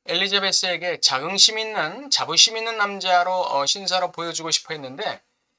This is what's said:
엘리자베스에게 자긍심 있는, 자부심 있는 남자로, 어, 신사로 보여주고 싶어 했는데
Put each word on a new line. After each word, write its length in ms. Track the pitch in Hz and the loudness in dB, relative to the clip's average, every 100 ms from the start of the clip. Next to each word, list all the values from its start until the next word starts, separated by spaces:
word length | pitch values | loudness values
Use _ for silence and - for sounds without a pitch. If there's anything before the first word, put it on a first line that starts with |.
| - | -4
엘리자베스에게 920 | 170 196 202 190 180 185 165 175 156 | 0 2 2 2 0 0 -2 -2 0
자긍심 580 | - 131 160 196 - 220 | 0 0 0 4 4 4
있는, 520 | 220 208 156 233 285 | -4 -2 -4 -4 -2
자부심 460 | - 131 165 226 226 | -2 2 4 4 2
있는 220 | 226 220 | -4 -2
남자로, 540 | 202 196 185 180 180 | -2 -2 2 2 4
어, 340 | 185 - 139 139 | 0 0 0 0
신사로 460 | 202 185 185 175 | -2 -2 -2 -2
보여주고 380 | 165 170 160 160 | -4 -6 -4 -2
싶어 240 | - - | -2 -4
했는데 480 | 151 131 139 196 101 _ _ _ | -10 -10 -8 -8 -8 _ _ _